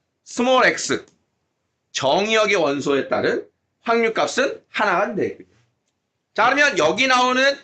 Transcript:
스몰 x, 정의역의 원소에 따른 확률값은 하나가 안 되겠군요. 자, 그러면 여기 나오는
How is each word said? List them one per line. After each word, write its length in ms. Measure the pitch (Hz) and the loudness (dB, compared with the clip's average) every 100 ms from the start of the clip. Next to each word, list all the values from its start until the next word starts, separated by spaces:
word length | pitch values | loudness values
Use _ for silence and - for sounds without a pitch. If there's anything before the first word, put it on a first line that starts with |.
| _ _ | _ _
스몰 400 | - - 247 254 185 | -10 -4 2 4 2
x, 400 | - - 113 - _ _ _ _ _ _ _ _ | 0 -4 -6 -6 _ _ _ _ _ _ _ _
정의역의 640 | - 135 170 220 220 214 202 | -4 0 0 0 0 2 2
원소에 520 | 147 143 143 139 - | 0 -2 -2 -2 -2
따른 400 | 101 156 240 - _ _ _ | -2 -2 -4 -8 _ _ _
확률값은 800 | - 233 226 185 143 240 - - _ | -2 0 0 0 -2 -2 -4 -6 _
하나가 340 | - 208 175 | -4 -2 0
안 140 | 220 196 | -2 -4
되겠군요. 320 | 107 - - _ _ _ _ _ _ _ _ | -6 -8 -20 _ _ _ _ _ _ _ _
자, 100 | - 233 | -2 0
그러면 320 | 277 285 180 | 2 2 2
여기 280 | 156 202 262 | 0 0 0
나오는 520 | 254 254 254 269 277 | 2 2 2 0 -2